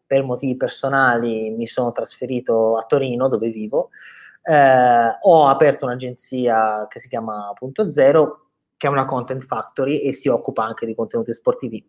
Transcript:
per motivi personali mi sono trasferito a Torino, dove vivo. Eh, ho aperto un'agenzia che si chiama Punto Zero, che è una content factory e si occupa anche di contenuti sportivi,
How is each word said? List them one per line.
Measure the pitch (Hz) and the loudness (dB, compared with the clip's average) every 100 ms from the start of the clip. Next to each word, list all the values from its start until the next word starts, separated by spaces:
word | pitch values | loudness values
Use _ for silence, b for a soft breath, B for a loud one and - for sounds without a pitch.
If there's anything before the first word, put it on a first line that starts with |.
per | _ 135 | _ -2
motivi | 135 123 135 127 | 0 -4 -4 -4
personali | 123 - 135 135 131 120 117 110 110 | -4 -4 -2 2 2 2 0 -4 -6
mi | 113 113 | -6 -6
sono | - 120 | -4 -4
trasferito | 120 113 - 127 127 - 113 110 113 | -4 -8 -8 -6 -6 0 0 2 0
a | |
Torino, | - 143 135 120 131 | 0 -2 0 -2 -2
dove | 113 113 | 0 -4
vivo. | 110 107 139 185 B B B B B | -6 -4 -4 -4 B B B B B
Eh, | - 151 135 131 123 120 117 - | 0 4 6 6 6 4 2 2
ho | 196 165 143 | 4 6 6
aperto | 135 151 135 | 6 4 2
un'agenzia | 131 127 127 127 - 127 123 113 110 107 107 | -4 -6 -8 -12 -10 -2 0 2 0 -2 -8
che | - | -12
si | - | -10
chiama | 120 113 107 101 | -8 -8 -10 -10
Punto | - 131 131 202 | -12 -10 -4 -2
Zero, | 139 135 156 151 - _ _ _ | 4 4 6 2 -2 _ _ _
che | _ 143 | _ -2
è | |
una | 139 | 0
content | 135 135 120 131 | -2 -4 -6 -10
factory | 127 - - - 135 147 | -6 -8 -8 -4 -2 -2
e | 139 | -2
si | 127 139 | -2 -2
occupa | 117 - - | -2 -2 -4
anche | 110 113 113 | -6 -6 -8
di | |
contenuti | 110 110 117 113 | -6 -6 -4 -6
sportivi, | 113 - 127 120 110 | -4 -2 -2 -6 -12